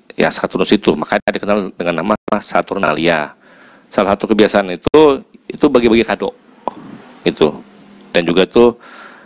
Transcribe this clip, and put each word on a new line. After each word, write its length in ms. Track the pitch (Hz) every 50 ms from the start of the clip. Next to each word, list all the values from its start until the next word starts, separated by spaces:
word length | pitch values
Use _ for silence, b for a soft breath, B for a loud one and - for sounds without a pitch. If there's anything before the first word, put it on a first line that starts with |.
| _ - -
ya 160 | - - -
Saturnus 400 | - - - 90 - - 92 -
itu, 240 | 104 101 - - 80
makanya 360 | 76 80 - 101 104 - -
dikenal 400 | - 85 - 101 104 107 95 - -
dengan 280 | - 90 85 85 80 80
nama 120 | 107 107 - _ - 107 104
Saturnalia. 960 | - - - 95 - - 92 98 95 78 76 76 80 85 82 78 73 73 - b b b b b b b b b b b
Salah 240 | - 117 98 98 101
satu 120 | - - 98
kebiasaan 440 | 107 101 104 98 - 101 98 92 90
itu, 480 | 85 - - - 151 156 147 135 127 - _ - - _ -
itu 180 | - - - 147
bagi-bagi 320 | 131 123 120 113 110 117 107
kado, 320 | - 101 - 101 95 - _ _ _ _ _ _ - - - - - - - - - - - -
gitu. 400 | 85 - - - - - - - - - - - - - - - -
Dan 120 | - 87 85 82
juga 200 | 85 92 92 -
tuh 280 | - 120 120 120 113 B B B B B B B B B B